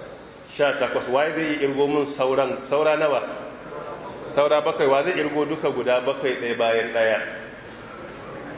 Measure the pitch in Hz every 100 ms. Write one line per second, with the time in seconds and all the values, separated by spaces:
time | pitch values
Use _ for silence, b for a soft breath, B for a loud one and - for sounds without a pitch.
0 | - - - - - - 143 127 120 131
1 | 127 135 156 160 156 147 139 135 143 147
2 | 139 - 131 135 131 113 - 143 156 151
3 | 151 123 - - - - - - - -
4 | - - - 143 147 151 156 160 139 135
5 | 165 180 147 151 143 160 151 123 120 123
6 | 123 135 135 123 120 113 117 113 117 120
7 | 113 104 - - - - - - - -
8 | - - - - -